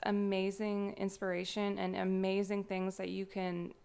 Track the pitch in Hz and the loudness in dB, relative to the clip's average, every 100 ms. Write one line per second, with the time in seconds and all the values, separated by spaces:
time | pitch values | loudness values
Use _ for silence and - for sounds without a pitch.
0 | - 202 202 190 190 196 214 202 202 - | 2 2 4 2 2 0 0 0 -2 -2
1 | 196 190 190 175 185 - 202 196 185 190 | -4 -2 -2 -2 -2 0 0 0 0 0
2 | 185 190 190 190 196 202 196 185 185 185 | 2 2 4 2 2 0 -2 -2 -2 -2
3 | 185 190 190 196 185 175 170 - | -4 -4 -4 -2 -2 -2 -6 -10